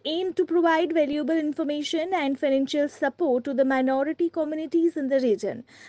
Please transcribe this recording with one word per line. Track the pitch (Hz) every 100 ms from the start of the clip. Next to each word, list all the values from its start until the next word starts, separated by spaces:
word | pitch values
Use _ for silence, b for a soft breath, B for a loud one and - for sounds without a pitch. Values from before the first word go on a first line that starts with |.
aimed | 285 330 370 349
to | 339
provide | 339 330 320 339
valuable | 320 285 294 269 320
information | 302 294 294 294 285 330 349
and | 370 277 277
financial | 285 269 269 294 285
support | - 285 - 320 247 277
to |
the | 254
minority | 269 262 262 269 285 311 339
communities | 330 302 311 320 330 330 320
in | 262
the | 269
region. | 247 202 196 - - B